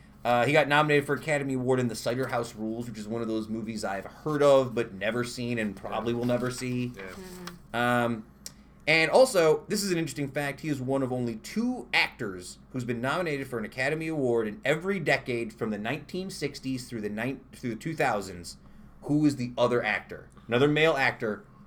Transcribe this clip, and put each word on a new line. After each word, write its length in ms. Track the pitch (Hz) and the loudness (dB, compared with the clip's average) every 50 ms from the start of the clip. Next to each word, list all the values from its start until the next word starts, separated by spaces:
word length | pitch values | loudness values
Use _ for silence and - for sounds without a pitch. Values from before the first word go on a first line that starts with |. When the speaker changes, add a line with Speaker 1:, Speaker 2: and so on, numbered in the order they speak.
| - - - - - | -20 -20 -14 -4 0
Speaker 1:
Uh, 220 | 117 120 120 120 | 2 4 4 4
he 80 | 135 147 | 4 4
got 160 | 156 139 135 | 4 4 6
nominated 360 | 143 147 156 151 147 143 139 | 4 4 4 6 4 4 4
for 100 | 143 139 | 2 -4
Academy 400 | 123 - 160 147 143 139 139 131 | -4 -2 -2 -2 -2 -2 -2 -4
Award 260 | 127 123 127 131 127 | -2 2 2 2 2
in 80 | 123 120 | 2 0
The 60 | 110 | -2
Cider 320 | - - 120 120 127 131 | -2 -4 -2 -2 -2 -2
House 280 | 120 123 120 120 - - | -2 -2 -4 -4 -4 -8
Rules, 320 | 107 110 110 113 117 120 117 | -6 -6 -6 -6 -6 -8 -10
which 80 | 104 | -10
is 120 | 110 104 107 | -10 -8 -6
one 120 | 113 117 | -4 -4
of 60 | 117 | -4
those 220 | 110 110 110 107 110 | -2 -2 -4 -4 -4
movies 340 | 110 110 104 113 113 101 107 | -6 -6 -6 -6 -6 -6 -4
I've 220 | 98 98 98 - | -4 -6 -6 -8
heard 360 | - - - - 151 151 143 | -10 -14 -8 -4 -2 2 6
of 320 | 143 143 139 135 131 120 107 | 8 8 8 8 6 4 0
but 200 | 120 117 - 98 | -2 -2 -2 -4
never 320 | 92 98 110 110 123 120 | -4 -2 -2 0 0 -2
seen 340 | 120 - 127 120 120 120 113 | -4 -4 -6 -4 -2 -2 -2
and 160 | 107 104 95 | -2 -2 -4
probably 380 | - 110 98 107 110 110 117 120 | -6 -8 -6 -6 -2 -2 0 0
Speaker 2:
Yeah. 60 | 120 | 0
Speaker 1:
will 60 | 120 | 2
never 240 | 123 123 120 123 123 | 0 0 2 0 -2
see. 440 | 123 - 127 123 123 123 123 120 120 | -4 -4 -4 -4 -2 -2 -2 -4 -6
Speaker 2:
Yeah. 60 | 98 95 | -10 -12
Speaker 3:
Mm-hmm. 720 | 92 92 98 - - - - - - - - - - - | -12 -12 -14 -14 -14 -14 -14 -14 -14 -16 -16 -14 -6 -2
Speaker 1:
Um, 500 | 117 120 123 123 120 120 117 117 110 110 - - - - - - - - - - - - | 0 2 4 4 4 2 2 0 -4 -8 -14 -20 -18 -18 -18 -18 -18 -20 -20 -18 -6 0
and 240 | 143 156 160 160 156 | 2 4 4 4 6
also, 520 | 156 226 262 254 202 180 160 156 151 151 - | 8 6 6 8 6 4 6 6 4 4 0
this 160 | - 202 196 202 | -4 -4 -2 0
is 80 | 196 | 0
an 60 | 175 | 0
interesting 320 | 165 165 - - 151 143 127 | -2 -2 -4 -4 -6 -6 -4
fact, 320 | - 147 143 139 135 - | -4 -4 -4 -4 -6 -6
he 80 | - 156 | -4 -4
is 100 | 143 123 | -4 -2
one 240 | 127 127 135 135 135 | -2 0 0 0 0
of 80 | 120 | 0
only 240 | 127 127 123 120 113 | -2 -2 -2 -2 -4
two 520 | 110 - - - 214 233 247 254 226 - - - | -6 -10 -6 -4 -2 -2 -2 -4 -6 -6 0 2
actors 640 | 170 160 - - - 120 101 92 90 90 - - - - - | 2 2 2 -2 -8 -8 -8 -8 -8 -12 -14 -16 -18 -16 -8
who's 140 | - 127 120 | -8 -6 -4
been 160 | 117 117 117 | -4 -4 -2
nominated 460 | 123 135 151 175 180 160 143 135 135 | -2 -2 0 0 -2 -2 -4 -4 -6
for 120 | - 127 113 | -6 -6 -6
an 60 | 104 | -6
Academy 420 | 104 - 127 131 143 156 160 160 | -6 -4 -2 -2 0 0 -2 -2
Award 400 | 160 160 151 131 120 117 117 107 | -4 -2 0 0 2 2 2 0
in 140 | 107 104 - - | 0 -4 -2 0
every 340 | 131 156 165 175 196 202 | 0 0 0 0 -4 -4
decade 540 | 185 147 151 139 131 - 131 120 117 117 107 | -2 2 2 2 2 0 -2 -4 -4 -4 -6
from 200 | - - 120 110 | -6 -6 -4 -4
the 60 | 107 | -4
nineteen 520 | 101 104 117 143 - - - - 180 185 190 | -4 -4 -4 -6 -6 -8 -8 -8 -8 -8 -8
sixties 580 | - - 151 139 139 - - 131 131 123 - | -8 -6 -6 -6 -6 -6 -8 -6 -6 -6 -8
through 140 | - 123 110 | -8 -8 -6
the 80 | 104 104 | -6 -4
nin-, 320 | 104 107 117 131 135 135 - - - | -4 -4 -4 -4 -4 -6 -10 -18 -16
through 180 | - - 123 | -8 -6 -6
the 40 | 110 | -6
two 180 | 107 - 160 156 | -4 -6 -6 -2
thousands. 640 | 151 147 127 110 104 98 92 90 87 85 - - - - - - - - - - - | 0 0 0 0 -2 -4 -6 -10 -12 -12 -14 -16 -18 -20 -20 -20 -20 -20 -20 -20 -12
Who 240 | - - 147 151 151 | -4 0 2 4 4
is 100 | 147 - | 4 2
the 160 | 127 123 123 - | 2 -4 -4 0
other 260 | 120 120 117 123 117 104 | 2 2 4 4 2 2
actor? 460 | 107 101 92 - - 87 - - - - - - | 0 -2 -2 -4 -8 -14 -16 -16 -20 -20 -16 -4
Another 220 | - 117 123 143 147 | 0 4 4 6 6
male 240 | 151 151 156 165 151 | 6 6 6 4 4
actor, 480 | 135 131 120 120 - 120 110 104 - - - - - - | 4 2 0 0 0 -4 -4 -4 -4 -10 -20 -20 -20 -20